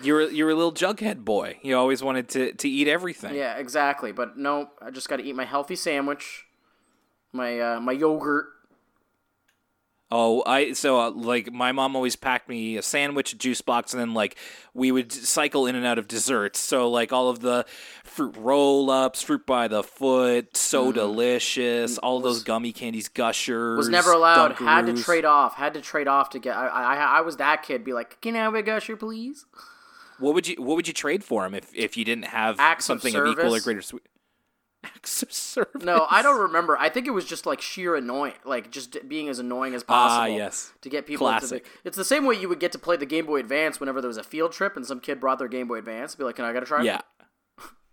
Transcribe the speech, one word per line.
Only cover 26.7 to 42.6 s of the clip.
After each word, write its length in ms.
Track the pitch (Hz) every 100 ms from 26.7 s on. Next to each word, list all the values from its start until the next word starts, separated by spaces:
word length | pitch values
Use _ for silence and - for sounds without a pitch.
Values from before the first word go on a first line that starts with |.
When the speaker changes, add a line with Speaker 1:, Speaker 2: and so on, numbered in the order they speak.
| 127 123 143 143 151
Speaker 2:
I 40 |
was 160 | 165 139
that 260 | 143 151
kid, 200 | - 127
be 100 | 117
like, 280 | 120 - -
"Can 140 | 226 226
I 40 |
have 140 | 220
a 80 | 220
Gusher, 340 | 214 220 214 214
please?" 500 | 220 220 240 294 - - - - - - - -
Speaker 1:
What 160 | 135 165
would 120 | 170
you, 140 | 170
what 140 | 127 160
would 120 | 165
you 60 |
trade 300 | 156 147 190
for 200 | - 110
'em 120 | 95 98
if, 180 | -
if 240 | - 110 -
you 80 | 110
didn't 200 | 117 -
have 340 | 117 110 107
Speaker 2:
Acts 280 | 151 165 -
of 140 | 120
Speaker 1:
something 140 | 127 120
of 60 | 143
equal 200 | 147 165
or 40 |
Speaker 2:
service? 140 | 113
Speaker 1:
greater 180 | 123 104
sweet? 220 | - 120 - _ _ _
<laughs> 400 | _ _ _ _ -
Acts 380 | - - -
of 100 | -
service. 480 | - - - 196 277
Speaker 2:
No, 220 | 180 170 156
I 120 | 190
don't 180 | 277 262
remember. 380 | 185 165 170 135
I 100 | 156
think 180 | 254 254
it 40 |
was 140 | 202 -
just, 200 | 160 165
like, 140 | 139
sheer 340 | - - 180 156
annoyance, 420 | 120 131 143 - 131
like, 240 | 123 117
just 260 | 143 123 151 135
being 180 | 156 151
as 120 | 127
annoying 340 | 123 123 131
as 80 | 123
Speaker 1:
Ah, 20 | 113 120 120 117
Speaker 2:
possible 180 | 113 107
Speaker 1:
yes. 340 | 101 - - _
Speaker 2:
to 80 | 135
get 180 | 143 -
people 180 | 147 131
Speaker 1:
Classic. 360 | 113 127 127
Speaker 2:
to 60 | -
the, 180 | - 180
it's 100 | 190
the 80 | 185
same 200 | 294 269
way 100 | 220
you 120 | 185
would 120 |
get 120 | 165